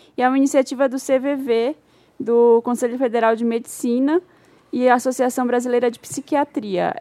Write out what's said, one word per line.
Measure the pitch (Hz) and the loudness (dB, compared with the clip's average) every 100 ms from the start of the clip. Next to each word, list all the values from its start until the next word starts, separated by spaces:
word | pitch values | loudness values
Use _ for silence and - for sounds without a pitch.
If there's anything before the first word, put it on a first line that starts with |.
| _ - | _ -2
e | |
é | 254 | 0
uma | 269 | 2
iniciativa | 269 294 262 254 269 | 2 2 0 -2 -2
do | 262 | -2
C | - 262 | -2 0
V | 269 285 | 0 -4
V, | 269 226 240 311 _ _ _ _ | -2 0 0 -6 _ _ _ _
do | 214 233 240 233 | 0 4 6 4
Conselho | 233 233 247 247 | 2 -2 -4 -2
Federal | 254 233 226 226 | -2 0 0 0
de | |
Medicina | 233 233 - - 247 240 269 330 - _ _ _ _ | -2 -2 -6 -6 -2 0 2 0 -4 _ _ _ _
e | 247 254 | 0 2
a | |
Associação | 247 262 254 254 247 247 | 4 2 -2 -2 0 -2
Brasileira | 247 247 240 240 | -2 0 0 0
de | 233 | -4
Psiquiatria. | - - - 294 285 - 214 180 175 - | -12 -12 -4 -2 -2 -4 -4 -2 -2 -2